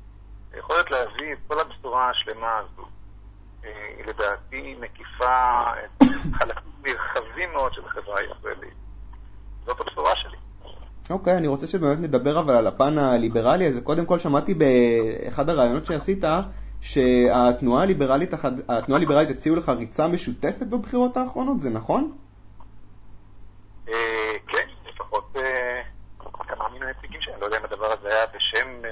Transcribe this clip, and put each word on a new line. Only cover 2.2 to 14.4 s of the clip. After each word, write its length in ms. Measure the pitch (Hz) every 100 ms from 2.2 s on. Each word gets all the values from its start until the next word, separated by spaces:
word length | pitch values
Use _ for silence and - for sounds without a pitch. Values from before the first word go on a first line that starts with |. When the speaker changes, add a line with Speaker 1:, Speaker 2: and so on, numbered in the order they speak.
| - 110 113 110
Speaker 1:
הזו, 300 | - - 95 - - - - - - - 113
אה, 40 | 107 104 -
היא 80 | 110
לדעתי 680 | 107 104 101 - 131 139 131
מקיפה 840 | 113 - - - 127 127 123 120 117 113 110
את 180 | - 254 -
<coughs> 220 | 165 -
חלקים 320 | 120 107 - -
נרחבים 680 | 139 117 - 131 110 160 180
מאוד 200 | 151 131
של 120 | - -
החברה 340 | - 104 101
הישראלית. 540 | - - 107 107 - - - - - - - - - - -
זאת 140 | 123
הבשורה 360 | - - - -
שלי. 220 | - - - - - - - - -
Speaker 2:
אוקיי, 280 | 185 175 185
אני 100 | 151
רוצה 200 | 135 160
שבאמת 300 | 190 147 151
נדבר 400 | 170 131 139 151
אבל 140 | 151 120
על 120 | 107
הפן 300 | - 135 151
הליברלי 680 | 135 120 113 113 113 175 170
הזה. 140 | 123
קודם 240 | - 156 170
כל, 140 | 175
שמעתי 340 | 160 139